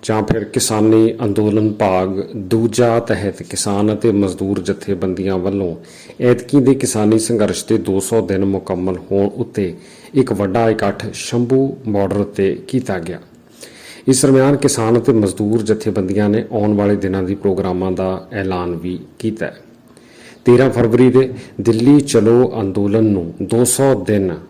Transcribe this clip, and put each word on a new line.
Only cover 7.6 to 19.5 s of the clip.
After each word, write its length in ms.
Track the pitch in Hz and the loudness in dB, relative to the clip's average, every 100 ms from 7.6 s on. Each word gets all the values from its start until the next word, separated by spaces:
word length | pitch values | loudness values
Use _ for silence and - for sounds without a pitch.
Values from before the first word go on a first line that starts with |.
| - | -2
ਦੇ 120 | 110 | -2
ਦੋ 220 | 95 95 | 0 -2
ਸੌ 260 | 95 113 92 | 0 -2 0
ਦਿਨ 180 | 95 | -2
ਮੁਕੰਮਲ 520 | 98 95 - 92 92 90 | 0 -2 -4 -4 -4 -6
ਹੋਣ 300 | - 98 101 | -4 0 0
ਉੱਤੇ 480 | - 120 - 95 85 - - - | -2 -6 -4 -4 -6 -18 -20 -4
ਇੱਕ 180 | 143 - | 0 0
ਵੱਡਾ 380 | 98 101 101 113 | 0 0 2 2
ਇਕੱਠ 360 | 110 101 98 107 | 2 -2 -4 -8
ਸ਼ੰਭੂ 640 | - - 120 120 131 135 - 110 | -10 -6 -2 2 2 0 -4 -4
ਬਾਰਡਰ 280 | 104 98 98 | -2 0 0
ਉੱਤੇ 420 | 101 - 95 - - | -2 0 -2 -2 -4
ਕੀਤਾ 300 | 131 110 95 | -4 -4 -8
ਗਿਆ। 220 | 82 90 - - _ - - - - - - | -8 -12 -16 -20 _ -20 -20 -20 -20 -8 0
ਇਸ 140 | 131 | 2
ਦਰਮਿਆਨ 340 | 139 135 135 143 | 4 4 4 2
ਕਿਸਾਨ 420 | 139 - 110 117 | 0 0 2 2
ਅਤੇ 140 | 110 | 2
ਮਜ਼ਦੂਰ 500 | 117 101 90 104 113 | 2 2 0 -2 -2
ਜਥੇਬੰਦੀਆਂ 680 | 107 107 - 101 92 98 104 | 0 -2 -2 -4 -2 0 0
ਨੇ 160 | 107 - | 0 -2
ਆਉਣ 220 | 113 104 | -2 0
ਵਾਲੇ 220 | 104 101 101 | 0 2 0
ਦਿਨਾਂ 260 | 95 95 | -2 -4
ਦੀ 120 | 92 | -4
ਪ੍ਰੋਗਰਾਮਾਂ 580 | 98 101 92 95 90 95 | -2 -2 -2 -2 -2 -4
ਦਾ 360 | 92 95 92 - | -2 -4 -6 -8
ਐਲਾਨ 420 | 107 95 92 87 | -8 -4 -4 -6
ਵੀ 240 | 87 87 90 - - | -6 -8 -10 -12 -8
ਕੀਤਾ 280 | 110 107 | -8 -6
ਹੈ। 100 | 82 | -10